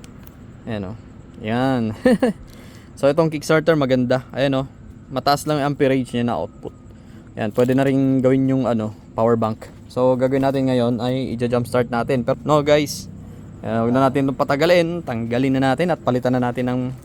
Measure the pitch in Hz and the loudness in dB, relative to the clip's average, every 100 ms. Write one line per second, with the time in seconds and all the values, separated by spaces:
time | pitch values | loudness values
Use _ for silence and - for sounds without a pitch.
0 | - - - - - - - 110 92 110 | -20 -20 -20 -20 -20 -16 -10 -8 -8 -12
1 | - - - - 107 120 131 131 110 110 | -16 -20 -20 -10 -4 0 0 0 -2 0
2 | 247 233 247 - - - - - - - | 2 2 2 -2 -10 -20 -20 -20 -20 -2
3 | 139 151 165 156 - 160 156 160 135 127 | 0 2 0 0 0 2 4 2 4 2
4 | 123 127 120 - 139 135 135 - - - | 2 0 -2 -2 0 0 -4 -10 -20 -20
5 | - 131 143 143 151 151 143 139 139 135 | -10 -2 0 0 0 0 0 2 2 2
6 | 123 120 120 90 80 - - - - - | 0 -2 -2 -2 -6 -10 -16 -16 -20 -20
7 | - - - - 110 104 123 131 139 135 | -20 -20 -16 -8 -4 0 2 2 2 2
8 | 135 135 127 135 135 131 117 117 107 104 | 2 2 2 2 2 0 0 0 -2 -8
9 | - - 113 117 110 110 - - - - | -10 0 2 2 0 -4 -12 -20 -10 0
10 | 127 127 131 135 135 139 131 127 117 120 | 2 2 2 2 0 0 0 2 0 0
11 | 123 131 123 117 120 120 117 127 120 120 | -2 -4 -4 -4 0 0 0 0 0 -2
12 | 117 135 120 131 139 151 143 151 143 - | 0 -2 0 -2 2 2 4 2 2 -6
13 | - - - - - - 110 113 117 127 | -14 -18 -18 -18 -18 -12 -4 0 2 2
14 | 135 139 135 127 139 143 160 180 165 175 | 2 2 0 -2 -2 2 4 4 2 -2
15 | 165 117 117 120 135 131 135 131 175 156 | -6 -6 -2 0 0 2 2 2 0 -2
16 | - 123 123 127 123 120 123 127 127 127 | 0 0 0 0 0 -2 -2 -2 -4 -8